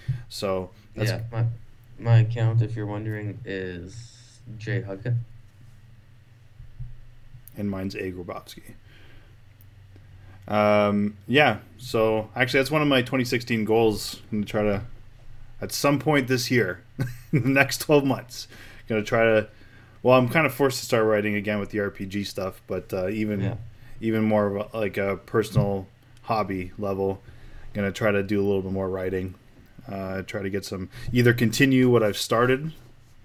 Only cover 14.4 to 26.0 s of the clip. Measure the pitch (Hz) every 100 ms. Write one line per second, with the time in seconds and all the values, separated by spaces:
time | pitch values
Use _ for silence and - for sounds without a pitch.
14.4 | 98 110 104 101 - - - - - -
15.4 | - - - - 147 143 156 143 123 127
16.4 | 120 123 92 90 - - 127 - - 143
17.4 | 127 139 135 - - 147 139 113 - -
18.4 | - - - - - 110 104 117 113 110
19.4 | 104 - - - - - 120 127 123 165
20.4 | 151 - 139 123 - 117 110 104 104 104
21.4 | 104 104 101 104 101 - 98 101 98 -
22.4 | 95 - - 95 - 95 92 110 107 101
23.4 | 113 120 - - - - 113 110 110 107
24.4 | 101 101 - 113 101 104 98 95 - 117
25.4 | 104 117 101 98 95 -